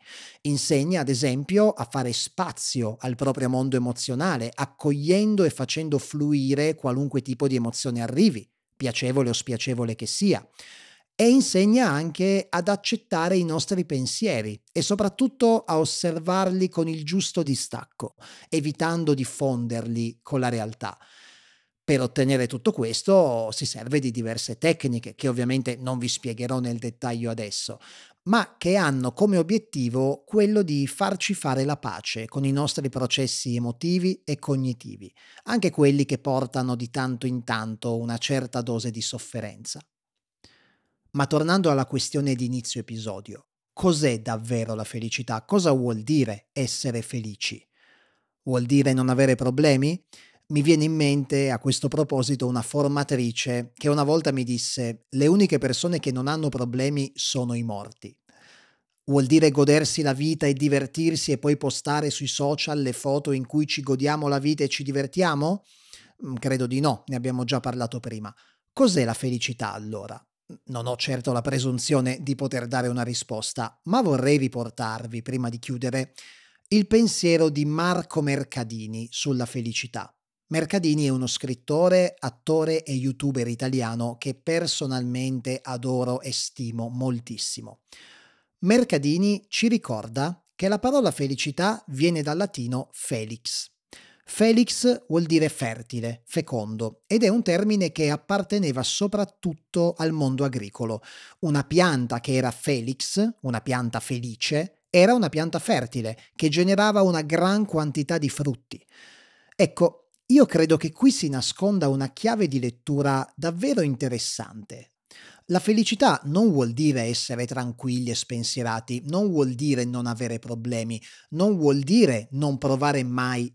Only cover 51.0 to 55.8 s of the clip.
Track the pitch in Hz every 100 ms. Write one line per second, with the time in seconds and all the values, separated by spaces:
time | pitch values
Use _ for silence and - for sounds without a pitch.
51 | 143 143 135 139 139 120 139 - 139 151
52 | 147 135 123 135 123 123 113 147 143 143
53 | 143 131 120 117 - 120 120 - 147 147
54 | 143 160 147 135 123 120 - - 120 110
55 | _ 131 147 196 196 139 131 123